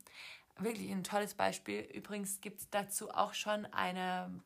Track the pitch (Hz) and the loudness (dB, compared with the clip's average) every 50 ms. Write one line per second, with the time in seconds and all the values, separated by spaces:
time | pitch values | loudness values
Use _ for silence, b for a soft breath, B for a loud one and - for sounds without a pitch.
0 | - B B B B B B B B B B - 190 226 226 202 190 190 196 190 | -18 B B B B B B B B B B -2 -2 -2 -2 -2 -2 -2 -2 -2
1 | 175 - 208 202 208 202 - - 190 190 185 - - - 202 208 220 - - - | 0 2 2 2 2 2 0 2 2 2 2 0 -2 -2 -2 -2 -2 -4 -8 -10
2 | - - 208 208 202 196 - - - 202 202 - - - - 202 196 202 - - | -8 -6 -4 -4 -2 -2 -4 -4 -6 -8 -10 -10 -6 -2 0 0 0 0 -2 -4
3 | 214 - - - 202 208 - - - 208 214 214 208 - - - 190 185 180 185 | -4 0 4 6 6 6 4 0 0 2 2 2 0 -2 0 2 2 2 2 2
4 | 185 185 185 185 185 185 185 180 - | 2 2 2 0 0 -2 -6 -8 -10